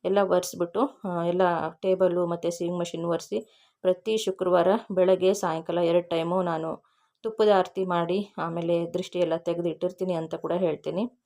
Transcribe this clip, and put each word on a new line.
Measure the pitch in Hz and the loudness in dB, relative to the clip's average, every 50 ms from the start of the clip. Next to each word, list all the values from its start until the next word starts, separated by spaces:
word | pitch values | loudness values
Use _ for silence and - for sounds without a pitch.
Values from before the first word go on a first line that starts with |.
| - | 0
ಎಲ್ಲ | 180 196 | 2 2
ಒರೆಸ್ಬಿಟ್ಟು, | 202 196 190 185 180 180 - - 175 175 170 - 202 254 277 - _ - | 2 4 4 2 2 2 -2 -4 -4 -4 -2 0 0 0 0 -2 _ -8
ಆ, | 190 175 170 170 | -6 -4 -2 -2
ಎಲ್ಲ | 175 175 180 190 175 170 160 156 160 | 0 2 4 4 4 2 0 -4 -6
ಟೇಬಲ್ | 165 _ - 190 185 185 190 180 175 180 180 | -8 _ 0 0 2 4 4 2 4 2 0
ಮತ್ತೆ | 170 170 170 - 170 | 0 -2 -2 -4 -4
ಸೀವಿಂಗ್ | 175 - 175 170 180 175 | -4 -2 -4 -4 -2 -4
ಮಷಿನ್ | 175 175 - 170 165 | -4 -4 -4 -6 -2
ಒರೆಸಿ, | 170 170 170 - - 208 220 220 _ _ _ _ _ _ _ | -2 -2 -4 -4 -6 -8 -8 -8 _ _ _ _ _ _ _
ಪ್ರತಿ | - 185 185 180 _ 220 220 | 0 0 0 0 _ -2 -2
ಶುಕ್ರವಾರ | 220 214 196 190 - 190 180 180 180 170 185 202 233 - - | -2 -2 -4 -4 -2 0 2 2 4 4 4 2 0 -2 -4
ಬೆಳಗ್ಗೆ | 196 185 180 185 190 180 180 185 196 | 0 2 4 4 4 4 4 2 2
ಸಾಯಂಕಾಲ | 196 - 170 160 165 160 - 170 | 2 -2 -2 -4 -4 -4 -4 -2
ಎರಡು | 175 175 170 170 175 175 - | 0 2 2 2 2 0 0
ಟೈಮು | 175 165 160 170 175 185 | -2 -2 -2 0 0 0
ನಾನು | 180 175 165 160 160 165 - - _ _ _ _ _ _ _ _ | 0 -2 -4 -4 -6 -6 -8 -10 _ _ _ _ _ _ _ _
ತುಪ್ಪದ | - 226 220 - 220 214 202 | -10 -8 0 2 4 6 6
ಆರತಿ | 185 185 - _ 190 190 | 4 4 2 _ -6 -2
ಮಾಡಿ, | 185 175 175 170 170 180 202 202 - _ | 0 0 0 0 0 -2 -2 -4 -6 _
ಆಮೇಲೆ | - 160 170 165 170 170 170 170 170 170 170 170 | -8 -6 -6 -4 -4 -2 0 0 0 0 -2 -4
ದೃಷ್ಟಿ | 175 185 - - 180 | -6 -6 -4 -2 -2
ಎಲ್ಲ | 175 160 160 | 0 0 0
ತೆಗೆದಿಟ್ಟಿರ್ತೀನಿ | 170 - 175 170 170 170 170 156 - 180 180 185 - 190 185 180 | -2 -2 -4 -4 -2 -2 -4 -4 -2 -4 -4 -4 -4 -4 -4 -2
ಅಂತ | 160 160 156 165 | -4 -4 -6 -8
ಕೂಡ | 156 - 160 165 | -8 -4 -4 -2
ಹೇಳ್ತೀನಿ. | 180 190 165 151 - - - 156 180 233 247 _ _ _ | 0 0 -2 -2 -2 -6 -6 -4 -4 -6 -6 _ _ _